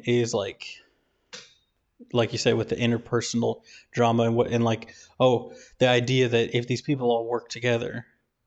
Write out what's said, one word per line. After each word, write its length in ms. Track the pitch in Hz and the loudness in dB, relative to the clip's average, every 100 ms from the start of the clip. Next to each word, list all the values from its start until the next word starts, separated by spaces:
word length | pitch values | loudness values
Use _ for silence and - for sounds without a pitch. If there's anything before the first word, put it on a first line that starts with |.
| - | 0
is, 280 | 120 117 | 0 0
like, 320 | 110 98 - - - _ _ _ _ _ - - _ _ _ _ _ - | -2 -6 -10 -18 -20 _ _ _ _ _ -20 -20 _ _ _ _ _ -4
like 180 | 123 113 | -2 0
you 80 | 117 | 0
said, 160 | 123 113 | 0 0
with 140 | 107 | 0
the 60 | - | -2
interpersonal 840 | 120 120 - 120 - 117 117 - _ - _ | 0 -2 -2 -4 -2 -2 -2 -4 _ -20 _
drama 320 | - 117 117 | 0 2 4
and 120 | 117 117 | 2 2
what, 120 | 120 | 0
and, 160 | 117 | 0
like, 320 | 117 110 - - - - | 0 -2 -6 -20 -16 2
oh, 340 | 127 156 - - - - | 2 2 -2 -18 -14 0
the 100 | 127 | 2
idea 420 | 123 120 131 123 | 4 2 2 2
that 260 | 120 117 120 | 2 0 -2
if 80 | 120 | -2
these 160 | 123 | -6
people 300 | - 135 120 | -4 -2 0
all 160 | 117 113 | 0 0
work 200 | 120 - | -6 -6
together, 580 | 117 123 117 117 117 - _ _ _ | -6 -2 -2 -2 -10 -14 _ _ _